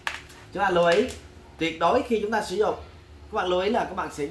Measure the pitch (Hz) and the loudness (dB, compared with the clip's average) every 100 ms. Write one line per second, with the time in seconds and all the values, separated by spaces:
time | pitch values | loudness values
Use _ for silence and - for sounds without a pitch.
0 | - - - - - 180 196 175 170 185 | -10 -10 -12 -20 -12 -2 0 4 4 4
1 | 247 - - - - - 160 160 170 240 | 2 -2 -16 -20 -18 -6 -4 0 2 2
2 | - 214 208 220 208 190 190 - - - | 2 0 0 -2 -2 0 0 -2 -8 -20
3 | - - - 208 180 180 196 233 - 190 | -20 -20 -8 -4 0 0 2 0 -2 -4
4 | 156 - 147 | -6 -6 -4